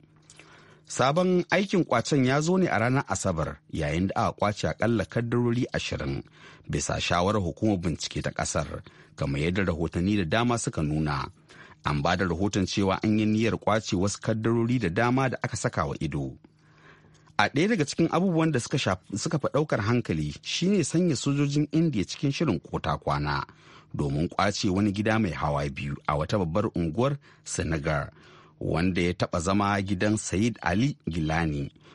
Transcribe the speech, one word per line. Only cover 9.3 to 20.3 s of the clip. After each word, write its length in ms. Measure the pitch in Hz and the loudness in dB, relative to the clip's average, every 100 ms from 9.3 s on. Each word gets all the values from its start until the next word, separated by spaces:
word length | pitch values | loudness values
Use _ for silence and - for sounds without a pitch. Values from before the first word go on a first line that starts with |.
| 69 | 0
yadda 240 | 82 92 92 | 0 0 0
rahotanni 480 | 80 80 85 92 104 | 0 -2 0 2 2
da 60 | |
dama 340 | 82 110 120 117 | 0 0 0 0
suka 240 | 147 - | -2 -2
nuna. 460 | 76 78 76 69 - - - - - - - | -2 0 -2 -2 -6 -12 -20 -20 -20 -8 -2
An 160 | 73 | 0
ba 140 | 80 92 | 0 2
da 80 | 92 | 0
rahoton 380 | 82 104 104 90 | 0 0 0 0
cewa 320 | - 98 92 | 0 0 2
an 160 | 110 107 | 2 2
yi 60 | 107 | 2
niyyar 340 | 107 113 90 | 2 2 0
ƙwace 320 | - 110 - 92 | 0 0 0 0
wasu 200 | 101 - | 0 -2
kaddarori 580 | - 110 117 117 117 127 | -2 0 2 2 2 2
da 80 | 90 | 0
dama 400 | 92 120 127 131 | 2 2 2 2
da 80 | - | -2
aka 140 | - - | -6 -4
saka 280 | 127 101 76 | -2 0 -2
wa 100 | - | -2
ido. 320 | 78 73 67 - - _ _ - - - - - - - | -4 -4 -6 -8 -20 _ _ -20 -20 -20 -20 -20 -6 0
A 120 | 104 | 0
ɗaya 180 | 131 196 | 2 2
daga 140 | 226 139 | 2 0
cikin 220 | - 165 | 0 2
abubuwan 440 | 165 190 160 160 | 2 2 2 2
da 60 | 131 | 0
suka 180 | - 143 | -2 -2
shaf-, 400 | - 90 - 98 | 0 -2 -4 -6
suka 220 | - 151 | -2 -2
fi 80 | 110 | 0
ɗaukar 320 | 139 156 123 | 0 0 0
hankali 500 | 104 120 - 80 76 | 2 0 0 -2 -2